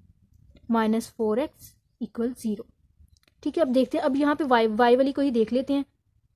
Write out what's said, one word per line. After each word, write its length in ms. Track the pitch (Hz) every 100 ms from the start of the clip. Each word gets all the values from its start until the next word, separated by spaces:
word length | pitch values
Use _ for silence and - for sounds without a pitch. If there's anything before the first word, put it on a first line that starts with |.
| _ _ _ _ - - -
Minus 380 | 226 220 226 233
four 300 | - 220 214
X 360 | 311 - - _ _ _
equal 320 | 233 - 233
zero। 340 | 247 226 202 - _ _ _ - _ _ _
ठीक 160 | 302 339
है, 40 |
अब 100 | 294
देखते 260 | 247 254 302
हैं, 60 |
अब 120 | 294 269
यहाँ 200 | 294 294
पे 80 |
वाई, 220 | 285 240 226
वाई 280 | 214 240 247
वाली 160 | 269
को 100 | 285
ही 80 | 277
देख 220 | 233 214
लेते 200 | 247 269
हैं। 120 | 277 269 _ _ _ _